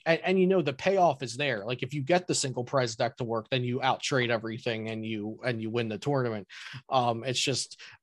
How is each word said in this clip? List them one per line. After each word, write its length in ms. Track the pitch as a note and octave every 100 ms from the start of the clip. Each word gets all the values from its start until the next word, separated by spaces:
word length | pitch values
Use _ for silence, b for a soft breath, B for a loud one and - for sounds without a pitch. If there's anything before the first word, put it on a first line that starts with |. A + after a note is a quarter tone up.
| -
and, 140 | D#3+
and, 160 | E3+ F#3+
you 60 | F3+
know, 160 | F#3+
the 120 | D3
payoff 500 | C3+ F#3+ G3 F3 C3+
is 120 | B2 A#2+
there. 280 | D3 A2+ G2+
Like, 160 | B2+
if 100 | C3
you 120 | D3
get 240 | C3 F3 F3
the 80 | D3+
single 280 | C#3 B2
prize 320 | A#2 C#3 B2 A2
deck 220 | A#2 -
to 60 |
work, 240 | A#2+ A2+ A2
then 140 | C3
you 160 | B2 B2
outtrade 500 | C3 A#2 - C3+ A#2+
everything 600 | A#2 A2+ A2 - A2+ A2
and 140 | A2
you, 360 | A2 A2 G#2 A2
and 160 | B2+ A#2
you 120 | A2
win 180 | A#2 A#2
the 80 | G#2+
tournament. 500 | C#3+ C#3+ B2 A2 F#2+ B B C3 -
Um, 340 | C3 A#2+ A#2
it's 160 | B2+ B2
just 420 | - B2 - - B B